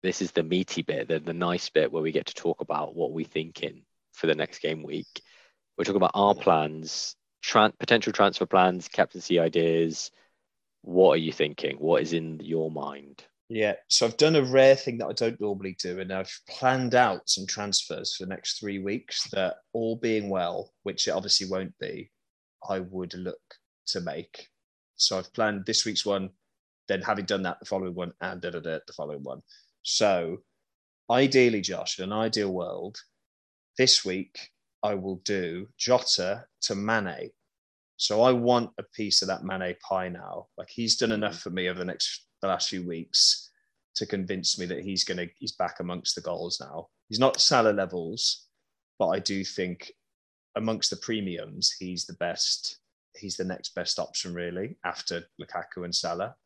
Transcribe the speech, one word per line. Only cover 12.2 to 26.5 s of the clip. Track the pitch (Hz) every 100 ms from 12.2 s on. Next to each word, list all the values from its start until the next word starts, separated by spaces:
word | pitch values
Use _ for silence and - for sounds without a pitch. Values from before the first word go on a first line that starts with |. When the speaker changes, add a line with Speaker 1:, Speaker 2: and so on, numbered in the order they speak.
| 80 78
Speaker 1:
your | 78 80 80
mind? | 78 71 71 71 71 - _ _
Speaker 2:
Yeah, | 110 104 98 _
so | - 117
I've | -
done | 151 160
a |
rare | 127 135 135 135
thing | - 117
that | 113
I |
don't | 110 117 117
normally | 104 98 95 90
do, | 90 90
and | 92
I've | 95 95 - -
planned | - 131 131 127
out | 123 120 90 -
some | - 92
transfers | - 104 95 - 78 - -
for |
the | 92
next | 95 - -
three | 104 98
weeks | 95 113 - - -
that, | 98 92 - _
all | 120 113 113
being | 117 110 101
well, | 95 87 87 - _
which | 101 - -
it |
obviously | 82 98 - 95
won't | 95 95 -
be, | 78 85 - _ _ _ _ _ -
I | 95
would | 92 95 90
look | 90 90 - _ - _ _ -
to | 98
make. | 87 73 - - - _ _ _ _ -
So | - 95
I've | 90
planned | - 107 101 95
this | 110
week's | 113 101 101
one, | 98 95 _ _